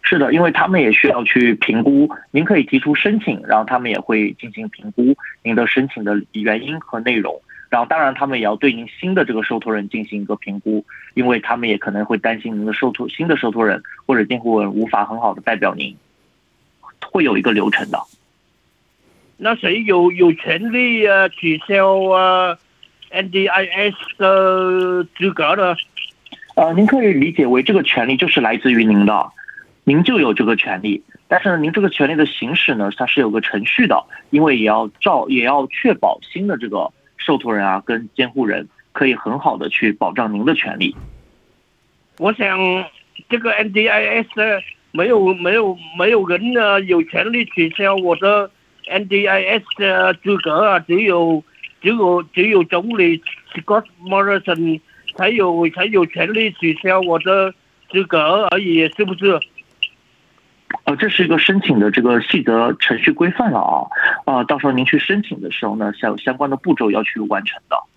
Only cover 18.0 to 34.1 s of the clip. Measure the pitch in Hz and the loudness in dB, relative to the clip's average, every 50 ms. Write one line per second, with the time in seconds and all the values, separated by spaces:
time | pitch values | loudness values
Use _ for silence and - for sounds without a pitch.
18 | - _ _ _ _ _ _ _ _ _ _ _ _ _ _ _ _ _ _ _ | -8 _ _ _ _ _ _ _ _ _ _ _ _ _ _ _ _ _ _ _
19 | _ _ _ _ _ _ _ _ - 220 233 233 - 170 180 226 226 208 190 180 | _ _ _ _ _ _ _ _ -2 -2 -2 -2 -2 -2 -2 -2 0 2 4 4
20 | 175 180 180 180 180 170 160 - - - 165 170 208 233 220 247 247 240 233 226 | 4 4 4 6 4 4 4 2 -2 -4 -4 -2 -2 -2 0 0 2 2 2 2
21 | 214 208 196 190 190 180 - - - 165 156 156 - - 202 196 190 196 190 190 | 4 4 4 4 4 2 0 -4 -2 -2 -2 -2 -2 0 2 4 4 4 4 2
22 | 190 190 185 185 185 185 185 185 185 180 170 _ _ _ _ _ - _ _ _ | 2 2 4 4 4 4 4 2 2 0 -2 _ _ _ _ _ -20 _ _ _
23 | - _ - 185 196 190 175 190 190 190 175 190 190 180 175 190 208 208 190 - | -20 _ -6 -6 -6 -2 -2 0 0 2 0 0 -2 -2 -2 -2 -2 -2 -2 -6
24 | - - - _ 196 190 190 190 190 190 185 185 185 185 185 185 185 180 180 180 | -16 -16 -6 _ 2 4 4 4 4 4 2 2 0 0 0 0 0 0 0 -2
25 | 175 170 _ - 175 196 170 - 156 147 175 202 196 180 170 160 - _ _ - | -2 -4 _ -2 -2 -2 0 0 0 0 2 2 2 0 0 -2 -6 _ _ -16
26 | - - _ _ _ - - - - _ - - 165 165 165 180 214 214 262 269 | -16 -16 _ _ _ -20 -20 -20 -20 _ 0 2 2 2 4 4 4 4 4 4
27 | 233 208 185 135 139 170 165 - 147 120 123 127 - - 214 190 143 - - 127 | 4 4 4 4 2 0 2 0 2 4 4 2 2 2 2 2 2 2 0 0
28 | 117 123 139 - 180 165 - 156 120 110 113 107 - 131 123 117 113 110 107 101 | 0 0 0 0 0 0 2 2 2 0 0 0 2 2 4 4 4 6 6 4
29 | 101 101 107 98 - - _ - - - - - - _ _ _ _ - 139 156 | 4 4 2 0 -2 -4 _ -20 -20 -20 -20 -20 -20 _ _ _ _ 2 4 4
30 | 175 262 254 202 147 120 104 - 117 107 113 110 - - 98 92 101 107 101 98 | 4 4 4 2 2 2 2 2 2 0 2 0 0 -4 -4 -6 -4 -4 -4 -4
31 | - _ - - _ _ 170 180 - 202 180 165 151 160 165 208 202 185 - - | -6 _ -20 -20 _ _ -2 0 2 0 0 0 -2 -2 0 0 0 0 0 0
32 | 143 139 160 151 156 147 - - - 120 160 - - - 139 110 101 101 104 - | 0 0 2 2 0 0 0 -8 -6 -4 -2 0 0 0 0 -2 -2 -4 -4 -4
33 | 127 123 - - 131 110 104 110 104 - - 104 104 - - - - - 107 78 | -4 -2 0 0 0 2 0 -2 -2 -2 -4 -4 -4 -2 0 0 2 2 2 0
34 | - _ | -2 _